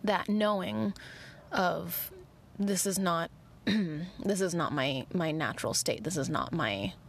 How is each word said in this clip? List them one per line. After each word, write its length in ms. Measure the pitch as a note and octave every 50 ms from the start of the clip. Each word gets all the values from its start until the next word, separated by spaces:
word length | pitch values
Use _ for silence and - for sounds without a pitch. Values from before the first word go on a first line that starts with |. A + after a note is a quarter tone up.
| -
that 240 | G#3 G3+ F3 - -
knowing 640 | G#3 G#3+ G#3+ G#3 G#3 G3 F3+ F3+ G#3+ G#3+ A3 G3+ F#3+ - - - - - - - - - - -
of 600 | - B3+ F#3 F3 D#3+ D#3+ F3 F3 F3 - - - - - - - - - - - - -
this 280 | G3+ G3+ G3+ F3+ -
is 120 | G3+ F#3 F#3+
not, 320 | F#3+ F3+ E3+ E3 E3 - - - - -
<clears throat> 180 | - - -
this 760 | - G3 A3 G3 E3 D#3 D3+ E3+ F3+ - - - - G3+ F#3
is 120 | F#3+ F3+ E3+
not 180 | E3+ D#3 -
my, 340 | C#3 D3 C3 C#3 C3+ C3+ - - -
my 180 | F3+ E3+ D#3+
natural 420 | D3+ D#3+ D3+ A2 - - - G#2+ -
state. 300 | - - E3 - - -
This 140 | D#3 F#3 D#3+
is 120 | C3 B2
not 240 | D#3 - B1+ - -
my 400 | E3 C#3+ A2 G2+ G2 G2 - - - -